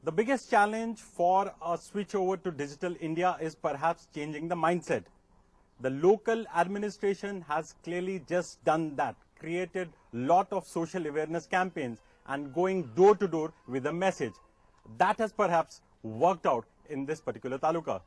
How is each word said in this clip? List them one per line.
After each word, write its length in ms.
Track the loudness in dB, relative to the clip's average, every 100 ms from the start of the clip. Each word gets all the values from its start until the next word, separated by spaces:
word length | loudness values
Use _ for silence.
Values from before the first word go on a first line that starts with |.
The 80 | -4 -2
biggest 320 | 0 0 2
challenge 480 | 2 4 0 -6 -8
for 420 | -14 0 2 4 2 -4
a 140 | -6 -6
switch 360 | -4 -6 -4 -2
over 160 | 0 -2
to 60 | -4
digital 440 | -6 -8 -6 -6 -6 -4
India 280 | 0 0 0
is 140 | -6
perhaps 540 | -4 -4 0 0 -2 -6
changing 340 | -10 -8 -6 -4
the 80 | 0
mindset. 480 | 2 0 0 -2 -4 _ _ _ _ _ _ _
The 100 | -4
local 540 | 2 4 4 2 -2 -2 0
administration 800 | 0 0 -4 -2 -2 -2 -4 -8 -4
has 260 | -4 -4 -12
clearly 320 | -6 -4 -4 -6 -2
just 320 | -2 -2 -4
done 200 | 2 2 2 -2
that, 180 | -4 -4 _ _
created 500 | -6 -4 -4 -6 -8 -10 _
lot 400 | -6 4 4 4
of 140 | -4 -4
social 400 | -6 -4 -4 -4
awareness 400 | -2 -2 -4 -2
campaigns 520 | 0 0 -2 -6 -8 _ _ -8
and 260 | -8 -6
going 300 | -2 0 0 -4 6
door 180 | 8 8
to 60 | 2
door 200 | 0 -4 -8 -6
with 180 | -4 -2
a 60 |
message. 420 | 0 0 0 -4 -6 -20 _ _ _ -20 0
That 200 | 2 2
has 140 | -2
perhaps 480 | 2 2 4 0 -8 _ _
worked 440 | -10 2 2 4 2
out 200 | 0 -2 _ -10
in 180 | -8 -6
this 140 | -6
particular 380 | -6 -8 -6 -2
taluka. 420 | 0 0 -2 -6